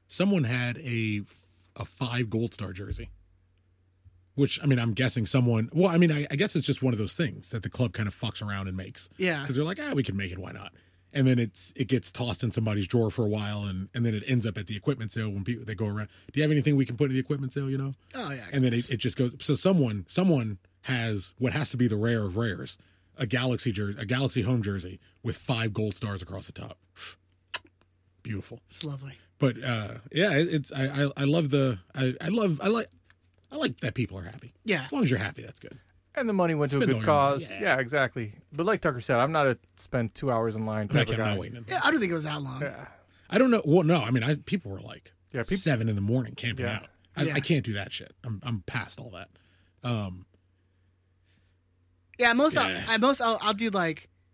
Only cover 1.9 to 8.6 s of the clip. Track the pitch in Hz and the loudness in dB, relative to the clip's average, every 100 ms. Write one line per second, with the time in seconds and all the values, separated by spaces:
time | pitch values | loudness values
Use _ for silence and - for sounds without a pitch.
1.9 | - 123 120 113 110 117 - 98 92 101 | -6 -4 -2 -2 0 -2 -4 -8 -8 -8
2.9 | - 117 - _ _ _ _ _ _ _ | -8 -10 -16 _ _ _ _ _ _ _
3.9 | _ - _ _ - 139 - 147 127 117 | _ -20 _ _ 2 2 2 2 2 2
4.9 | 104 127 123 110 135 120 113 117 151 190 | 2 0 2 2 4 4 4 2 4 4
5.9 | 170 175 151 147 143 208 156 131 135 131 | 6 6 4 -2 0 0 0 0 0 0
6.9 | 110 107 - 170 - - 117 98 - 120 | 0 0 0 -2 -4 -10 -8 -6 -2 -2
7.9 | 104 104 - 110 - 104 98 | 0 -6 -4 -6 -4 -6 -6